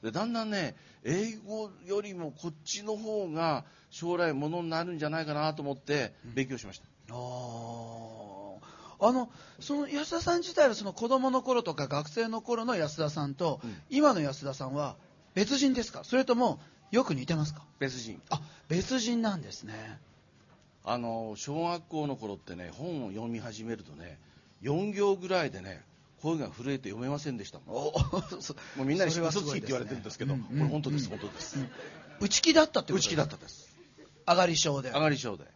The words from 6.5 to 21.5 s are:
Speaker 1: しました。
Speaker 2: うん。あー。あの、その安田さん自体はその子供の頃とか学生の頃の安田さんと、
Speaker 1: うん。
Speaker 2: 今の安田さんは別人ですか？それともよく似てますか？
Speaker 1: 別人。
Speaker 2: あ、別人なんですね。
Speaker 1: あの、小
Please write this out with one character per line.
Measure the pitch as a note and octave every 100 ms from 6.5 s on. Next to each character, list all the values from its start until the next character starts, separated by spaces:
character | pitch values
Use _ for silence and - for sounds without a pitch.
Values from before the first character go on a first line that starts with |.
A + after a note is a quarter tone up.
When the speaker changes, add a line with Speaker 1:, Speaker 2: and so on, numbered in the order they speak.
| B2+
Speaker 1:
し | G2+
ま |
し | F2+
た。 | - _ -
Speaker 2:
う |
ん。 |
あ | A#2+
ー。 | B2 B2 B2 A#2 A#2 A#2 A2+ A2+ A2+ A2+ G#3+ F#3+ G2+ G2 - - - -
あ | G#3+
の、 | B3+ A#3+ - - -
そ | -
の | C#4+ C#4+
安 | C#4+ D#4
田 | E4+
さ | E4+ F4
ん |
自 | E4+
体 | - C#4+
は |
そ | G#3+
の | G3+
子 | - A#3
供 | C4 C4
の | B3+
頃 | B3+ A#3+
と | A#3
か | D3+ C#3
学 | C#3+ D3+
生 | - A3+
の | A3+
頃 | A3 A#3
の | A#3
安 | G#3+ D3+ D#3
田 | D3+
さ | D#3 C#3+
ん |
と、 | C3+ E3+ C3
Speaker 1:
う | A#2+
ん。 | G2 -
Speaker 2:
今 | C4+ D4
の | G#3
安 | C#3+ C3
田 | C#3
さ | C3
ん | C3+
は | C#3 C#3+ - - - -
別 | - G#3+ C4+
人 | C#4
で | B3
す | A3+
か？ | -
そ | - B3
れ |
と | C4
も | A#3+ A#3+ - - - -
よ | A3
く | C4
似 | C#3+ B2+
て |
ま | D#3+ D3+
す |
か？ | - - -
Speaker 1:
別 | C3+ B2+
人。 | A2+ E2 -
Speaker 2:
あ、 | C#3+ - - -
別 | E3 F#3 C4
人 | A3+ A#3
な | A3+ F#3
ん |
で | A2+
す | -
ね。 | G#2+ A2 A2 G#2+ - - _ _ - - _ _
Speaker 1:
あ | - A#2+
の、 | A#2 A2+ A2+ G#2
小 | -